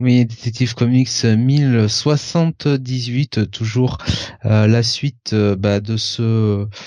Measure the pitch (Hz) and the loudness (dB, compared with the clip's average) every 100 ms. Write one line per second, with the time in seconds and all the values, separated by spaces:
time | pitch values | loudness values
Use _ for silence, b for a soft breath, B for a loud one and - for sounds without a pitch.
0 | 127 123 117 113 117 110 120 - 120 127 | 2 4 2 -2 -8 -2 -4 0 2 2
1 | 127 - 117 110 127 143 143 117 139 - | 2 0 2 2 4 2 2 2 2 0
2 | 151 147 - 170 165 - 147 139 127 127 | 0 0 0 0 0 -2 -2 -2 -2 -6
3 | 120 123 147 - 98 - 113 123 127 - | -4 -2 -2 -2 -4 -4 -4 0 0 -2
4 | B B B B 107 107 107 117 117 - | B B B B 0 4 4 2 0 -4
5 | 139 - - 107 104 98 104 101 104 110 | -6 -6 -4 0 0 0 0 0 -2 -6
6 | - - 113 113 107 101 104 B | -6 -4 -2 0 0 -2 -4 B